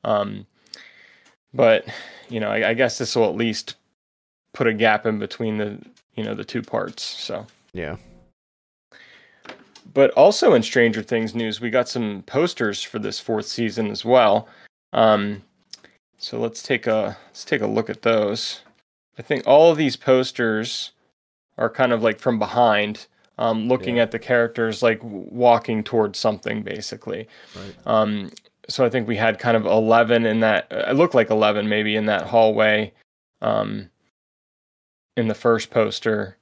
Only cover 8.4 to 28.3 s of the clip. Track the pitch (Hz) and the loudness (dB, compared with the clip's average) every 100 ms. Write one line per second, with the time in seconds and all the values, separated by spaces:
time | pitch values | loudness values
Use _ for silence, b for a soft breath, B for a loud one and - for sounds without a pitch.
8.4 | _ _ _ _ _ b b b b b | _ _ _ _ _ b b b b b
9.4 | b - _ - - 139 139 - 165 208 | b -20 _ -20 -6 2 4 6 4 6
10.4 | 349 135 110 131 117 110 107 117 110 113 | 4 4 2 2 2 0 -4 -4 -2 -4
11.4 | 113 104 117 127 120 127 110 101 - 131 | -6 -6 -2 -2 -2 -4 -6 -8 -6 -2
12.4 | 170 - 110 101 - 110 104 101 - 110 | -2 -2 -4 -4 -8 -8 -8 -8 -6 -6
13.4 | 104 - 113 107 107 95 110 127 110 107 | -6 -4 -4 -4 -6 -6 2 4 6 2
14.4 | B B B _ _ - 113 107 104 104 | B B B _ _ 2 4 4 0 -8
15.4 | _ _ _ - b b _ _ - 117 | _ _ _ -20 b b _ _ -12 -6
16.4 | 117 113 - 123 - 110 104 110 - - | -6 -8 -4 -4 0 -2 -2 -8 -20 -20
17.4 | - 139 107 107 110 107 117 113 104 113 | -6 -4 -2 -2 -4 -4 0 0 0 -4
18.4 | - - _ _ _ _ _ - - 135 | -8 -12 _ _ _ _ _ -20 -6 -4
19.4 | - 143 165 156 147 - - 127 127 - | 4 6 6 4 -2 -2 2 2 2 -4
20.4 | 117 107 117 - - _ _ _ _ _ | -2 -2 -6 -10 -12 _ _ _ _ _
21.4 | _ - 113 - 127 117 113 107 131 113 | _ -4 -4 0 2 2 0 0 -2 -2
22.4 | 104 120 120 104 104 107 - _ _ - | -2 2 4 4 0 -6 -18 _ _ -4
23.4 | 113 110 110 127 127 120 113 113 - 123 | -2 -2 -2 -2 0 0 0 -2 -2 0
24.4 | 117 117 113 107 120 107 117 101 - 120 | 0 -2 -4 0 0 0 -6 -12 -12 2
25.4 | 123 117 - 110 107 117 104 - 113 107 | 4 4 2 -4 0 0 0 0 -2 -2
26.4 | 113 110 98 101 - 107 - 110 113 B | -6 -6 -8 -10 -12 -14 -10 -10 -12 B
27.4 | B 92 95 B - 110 107 104 95 | B -18 -18 B -2 0 0 -2 -8